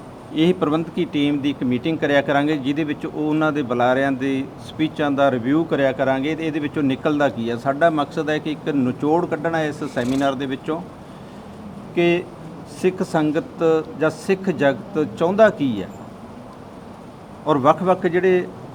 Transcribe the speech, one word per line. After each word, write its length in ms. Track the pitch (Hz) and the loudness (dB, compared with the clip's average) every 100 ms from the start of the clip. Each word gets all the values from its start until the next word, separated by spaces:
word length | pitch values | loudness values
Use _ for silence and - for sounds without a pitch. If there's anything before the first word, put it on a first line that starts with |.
| - - - | -16 -18 -8
ਇਹ 200 | 156 165 | 2 4
ਪ੍ਰਬੰਧਕੀ 520 | 185 151 160 170 180 165 | 4 2 0 0 -2 -2
ਟੀਮ 320 | 151 143 147 | 2 2 2
ਦੀ 120 | 143 | 0
ਇੱਕ 140 | 139 | 0
ਮੀਟਿੰਗ 340 | 131 123 165 160 | 0 0 0 0
ਕਰਿਆ 240 | 151 143 | 4 4
ਕਰਾਂਗੇ, 360 | 135 143 147 156 | 4 2 2 0
ਜਿਹਦੇ 260 | 131 147 | 0 -2
ਵਿੱਚ 220 | 151 147 160 | -2 -4 -6
ਉਹਨਾਂ 460 | 156 151 151 156 | -4 0 2 2
ਦੇ 100 | 147 | 0
ਬੁਲਾਰਿਆਂ 500 | 127 120 123 131 139 | -2 2 2 2 2
ਦੀ 340 | 131 135 135 135 - - | 0 0 -2 -4 -10 -14
ਸਪੀਚਾਂ 440 | - 156 156 147 | -4 -2 0 0
ਦਾ 200 | 139 139 | 4 4
ਰਿਵਿਊ 320 | 127 120 151 | 4 2 2
ਕਰਿਆ 280 | 160 147 135 | 2 2 2
ਕਰਾਂਗੇ 440 | 131 135 135 139 156 | 2 2 2 0 -2
ਤੇ 120 | 160 | -2
ਇਹਦੇ 120 | 151 | -2
ਵਿੱਚੋਂ 240 | 147 156 | -2 0
ਨਿਕਲਦਾ 460 | 139 131 160 147 139 | 0 2 0 2 2
ਕੀ 200 | 117 117 | 2 -2
ਹੈ। 80 | 117 | -2
ਸਾਡਾ 320 | 135 139 170 | -2 2 2
ਮਕਸਦ 400 | 151 143 165 151 | 2 -2 -2 -2
ਹੈ 80 | 151 | -2
ਕਿ 140 | 156 | -2
ਇੱਕ 180 | 139 165 | -4 -2
ਨਿਚੋੜ 560 | 143 123 123 147 165 - | 0 0 0 2 2 2
ਕੱਢਣਾ 360 | 160 165 165 | -2 -2 0
ਇਸ 220 | 151 143 | -2 -4
ਸੈਮੀਨਾਰ 500 | 147 135 123 135 139 | -6 -2 0 2 0
ਦੇ 120 | 131 135 | 0 -4
ਵਿੱਚੋਂ 360 | 131 - 160 185 - - - - - - - - - - 175 | -4 -4 -6 -6 -14 -18 -18 -18 -18 -18 -16 -14 -14 -6 2
ਕਿ 280 | 170 170 - - - - - - | 4 4 0 -12 -16 -14 -14 -2
ਸਿੱਖ 220 | 185 185 | 0 0
ਸੰਗਤ 800 | 180 165 151 156 - - 165 160 151 - | 0 2 2 0 -4 0 2 4 0 0
ਜਾਂ 100 | 156 | 0
ਸਿੱਖ 400 | 156 - 190 190 | 0 -2 0 0
ਜਗਤ 580 | 143 139 127 - 156 139 - | 2 2 2 -4 -4 -4 0
ਚਾਹੁੰਦਾ 300 | 170 202 220 | 0 6 4
ਕੀ 320 | - 139 104 | 6 0 0
ਹੈ 80 | 87 - - - - - - - - - - - - - - - 147 | -4 -10 -16 -16 -16 -16 -18 -18 -18 -18 -18 -18 -18 -18 -18 -8 0
ਔਰ 100 | 147 | 4
ਵੱਖ-ਵੱਖ 500 | 131 160 185 185 185 | 6 4 4 2 2
ਜਿਹੜੇ, 400 | 175 185 180 180 - - | 2 4 2 0 -8 -16